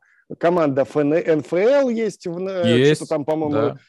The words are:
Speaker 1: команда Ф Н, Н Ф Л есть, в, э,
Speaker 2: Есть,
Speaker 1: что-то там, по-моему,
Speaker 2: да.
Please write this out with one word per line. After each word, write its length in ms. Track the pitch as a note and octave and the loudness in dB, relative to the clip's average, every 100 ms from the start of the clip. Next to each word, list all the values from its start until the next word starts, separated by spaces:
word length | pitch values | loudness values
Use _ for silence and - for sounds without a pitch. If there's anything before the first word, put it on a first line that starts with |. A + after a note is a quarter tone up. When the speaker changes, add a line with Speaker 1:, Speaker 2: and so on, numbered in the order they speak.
| _ _ - - | _ _ -18 -2
Speaker 1:
команда 420 | E3 F3 D3+ C3+ | 0 2 0 0
Ф 120 | B2+ D3+ | -2 0
Н, 160 | C#3+ | 0
Н 260 | E3 E3+ D#3 | 0 0 -2
Ф 140 | - | 0
Л 360 | E3+ G#3+ C#4+ C4 | 0 2 2 0
есть, 380 | A3+ A3 - F3+ | -2 -4 -6 -12
в, 100 | E3+ F#3+ | -8 -8
э, 180 | F#3+ A#2 | -2 2
Speaker 2:
Есть, 280 | A#2+ C#3 D3+ | 4 4 2
Speaker 1:
что-то 180 | D#3 D#3 | -2 -6
там, 100 | C#3+ | -2
по-моему, 280 | D#3 D3+ | -2 -2
Speaker 2:
да. 240 | D3 C#3+ C3+ | -2 -2 -6